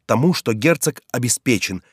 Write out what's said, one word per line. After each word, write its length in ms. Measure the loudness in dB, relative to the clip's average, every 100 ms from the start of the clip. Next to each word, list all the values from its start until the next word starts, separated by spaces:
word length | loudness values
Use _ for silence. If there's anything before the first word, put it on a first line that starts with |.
| 0
тому, 280 | 2 2
что 180 | 0 -2
герцог 480 | 0 2 2 -2 -6 _
обеспечен, 680 | -4 -2 -2 0 0 0 -8 -12